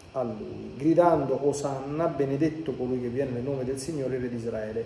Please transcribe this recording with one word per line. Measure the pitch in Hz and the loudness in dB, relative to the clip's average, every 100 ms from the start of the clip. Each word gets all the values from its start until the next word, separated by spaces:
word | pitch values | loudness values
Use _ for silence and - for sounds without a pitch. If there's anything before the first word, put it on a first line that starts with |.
| - | -8
a | 135 | -4
lui, | 120 107 - - - 123 | -4 -4 -8 -8 -10 0
gridando: | 147 165 175 156 135 131 143 | 4 8 8 6 2 2 2
"Osanna, | 139 143 135 139 151 165 | 2 -2 -4 -4 0 0
benedetto | 147 139 139 160 - - | 2 0 2 2 0 -6
colui | 127 127 127 | -4 -2 -2
che | 120 | -2
viene | 123 135 | -2 -2
nel | 120 | -2
nome | 131 135 123 | -2 -4 -2
del | 131 | -4
Signore, | - 156 131 127 | -4 -4 -2 -2
Re | 123 | -4
di | 117 | -4
Israele." | 113 110 107 113 | -4 -4 -4 -4